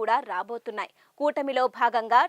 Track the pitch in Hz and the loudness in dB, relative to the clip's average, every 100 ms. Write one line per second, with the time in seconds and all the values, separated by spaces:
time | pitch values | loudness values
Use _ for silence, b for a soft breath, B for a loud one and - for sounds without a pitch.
0 | 220 240 240 180 202 233 - 208 - b | 0 0 0 -6 -6 -8 -10 -8 -10 b
1 | b - 294 294 277 254 254 226 240 226 | b -4 -2 -2 -2 0 0 2 0 0
2 | 220 240 | 2 4